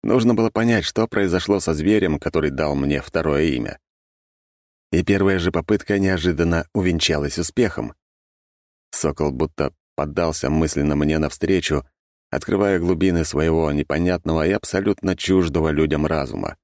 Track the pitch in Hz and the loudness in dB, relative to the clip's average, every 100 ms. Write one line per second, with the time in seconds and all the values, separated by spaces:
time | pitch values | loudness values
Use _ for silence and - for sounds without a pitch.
0 | 107 127 117 110 113 113 117 113 78 - | 2 2 4 2 2 2 2 2 0 -2
1 | 113 104 98 90 - 101 - 76 82 107 | -2 0 0 0 0 0 0 0 2 2
2 | 90 73 - 80 76 69 76 69 69 71 | 2 -2 -2 0 -2 -2 -2 0 0 -2
3 | - - 78 71 80 64 52 - _ _ | -2 -2 0 2 2 0 -6 -10 _ _
4 | _ _ _ _ _ _ _ _ _ 85 | _ _ _ _ _ _ _ _ _ -2
5 | 85 98 98 95 85 85 78 107 - 101 | 2 2 2 2 0 -2 0 -2 0 0
6 | 95 92 85 78 85 82 82 104 92 82 | 2 0 0 0 0 0 -2 -2 0 0
7 | - 76 71 85 87 - 113 - 57 - | 0 -2 -2 -4 -4 0 0 -2 -10 -12
8 | _ _ _ _ _ _ _ _ _ - | _ _ _ _ _ _ _ _ _ -2
9 | 76 73 76 65 78 - 71 _ _ - | -2 0 -4 -2 -4 -2 -6 _ _ -6
10 | 76 73 85 78 65 78 80 - 73 73 | -4 -2 -2 -2 0 0 0 0 0 2
11 | 76 78 76 - 85 95 - 73 - _ | 0 0 -2 -2 0 0 0 -4 -4 _
12 | _ _ _ - - 98 101 92 87 85 | _ _ _ -8 -2 0 2 2 0 2
13 | 95 85 78 71 80 80 78 73 - 73 | 2 2 0 0 2 2 2 0 -2 0
14 | 87 90 82 80 80 101 - 92 104 98 | 0 -2 -2 0 0 0 -2 -2 0 -2
15 | 95 90 - 95 82 82 80 76 78 73 | -2 -4 2 2 2 0 0 2 0 0
16 | 76 80 65 50 50 - | 0 -2 -4 -6 -8 -10